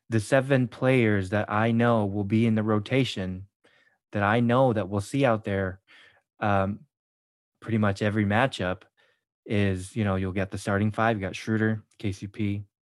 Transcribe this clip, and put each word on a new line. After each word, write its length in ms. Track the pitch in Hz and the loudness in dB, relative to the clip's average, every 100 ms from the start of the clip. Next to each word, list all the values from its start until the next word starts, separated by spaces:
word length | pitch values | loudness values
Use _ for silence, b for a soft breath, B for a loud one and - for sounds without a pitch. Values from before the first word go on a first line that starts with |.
| - | -2
the 120 | 113 | -2
seven 480 | 101 139 131 135 123 | 2 0 2 2 0
players 640 | - 131 131 113 101 92 | 0 2 4 4 2 0
that 200 | 104 - | -2 -2
I 200 | 104 113 | 0 2
know 340 | 117 120 113 104 | 2 4 2 0
will 180 | 101 | -2
be 220 | 101 110 117 | 0 2 2
in 80 | |
the 80 | 110 | 2
rotation, 880 | 107 107 101 131 127 - 92 92 98 _ _ _ _ _ _ | 2 0 0 -2 -2 -4 -6 -8 -12 _ _ _ _ _ _
that 100 | 107 | -2
I 180 | 101 117 | 2 2
know 320 | 117 120 135 | 4 4 4
that 160 | 107 92 | 2 -2
we'll 140 | 101 | -4
see 240 | 98 139 135 | -4 0 2
out 200 | 110 107 | 0 -2
there, 340 | 98 95 90 _ b b b b - | -2 -2 -6 _ b b b b -6
um, 420 | 107 98 95 104 - _ _ _ _ _ _ _ | 0 0 0 -4 -12 _ _ _ _ _ _ _
pretty 200 | - 113 | -4 0
much 240 | 107 98 | 0 0
every 200 | 107 107 | 0 0
matchup 600 | 101 107 131 - 90 95 - _ _ _ _ _ - | 2 2 2 0 -4 -6 -10 _ _ _ _ _ -4
is, 480 | 104 101 92 95 117 | 0 0 -2 -6 -4
you 80 | |
know, 120 | 101 95 | -2 0
you'll 160 | 95 | -2
get 200 | 95 95 | -4 -6
the 80 | 101 | -6
starting 320 | - 98 107 | -2 0 0
five. 260 | 107 113 107 | 0 0 0
You 40 | |
got 140 | 95 - | -4 -8
Schroeder, 460 | - 110 110 107 - _ | -4 0 0 -2 -8 _
K 140 | 104 | -8
C 160 | 92 101 | -6 -10
P, 380 | - 104 101 101 _ | -6 -4 -4 -8 _